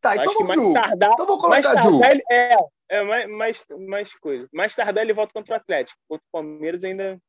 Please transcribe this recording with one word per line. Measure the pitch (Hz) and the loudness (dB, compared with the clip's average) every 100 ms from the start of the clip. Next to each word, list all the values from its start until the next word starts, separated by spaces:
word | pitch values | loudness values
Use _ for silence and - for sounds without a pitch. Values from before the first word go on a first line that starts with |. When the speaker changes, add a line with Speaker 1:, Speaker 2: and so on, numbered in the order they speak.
Speaker 1:
Tá, | 247 202 | 0 0
Speaker 2:
Eu | |
Speaker 1:
então | - | -2
Speaker 2:
acho | 415 | -2
que | |
Speaker 1:
vamos | - 320 | 0 0
de | |
Speaker 2:
mais | 359 | 2
Speaker 1:
Hugo. | 277 220 | 2 0
Speaker 2:
tardar, | 190 202 | 2 2
Speaker 1:
Então | 220 370 | 2 2
vou | 392 | 0
colocar | - 277 277 | 2 4 4
Speaker 2:
mais | 269 | 4
Speaker 1:
de | 226 | 6
Hugo. | 147 | 6
Speaker 2:
tardar | 247 | 6
ele, | 277 - | 4 2
é, | 240 247 226 156 _ _ | 0 4 2 2 _ _
é, | 202 | -4
mais, | 202 233 208 | -2 -4 -6
mais, | 214 220 226 _ 151 190 | -6 -6 -6 _ -18 -10
mais | 196 196 | -8 -10
coisa. | _ 156 135 127 | _ -10 -8 -8
Mais | 156 208 | -6 -6
tardar | - 208 202 | -4 -4 -2
ele | 220 | -2
volta | 208 208 | -2 -4
contra | 220 214 | -8 -8
o | 220 | -10
Atlético. | - 160 127 - _ | -4 -6 -6 -14 _
Contra | 156 _ | -14 _
o | |
Palmeiras | 165 156 151 156 175 | -12 -10 -10 -8 -8
ainda | 190 190 196 185 | -10 -8 -10 -10